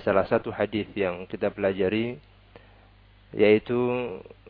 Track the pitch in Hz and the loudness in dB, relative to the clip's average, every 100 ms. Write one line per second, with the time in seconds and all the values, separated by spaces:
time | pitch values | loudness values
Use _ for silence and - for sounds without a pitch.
0 | 107 95 92 113 117 - 101 107 98 104 | 4 2 2 0 -2 -4 -2 -2 -4 -2
1 | 95 87 92 101 104 101 98 95 92 107 | -2 -4 -10 -4 -4 0 -2 0 0 0
2 | 117 139 - - - - - - - - | -2 -8 -18 -20 -20 -20 -20 -20 -20 -20
3 | - - - 104 104 107 - 120 123 123 | -20 -20 -12 4 6 6 2 -2 0 -2
4 | 120 92 - - | -6 -10 -16 -20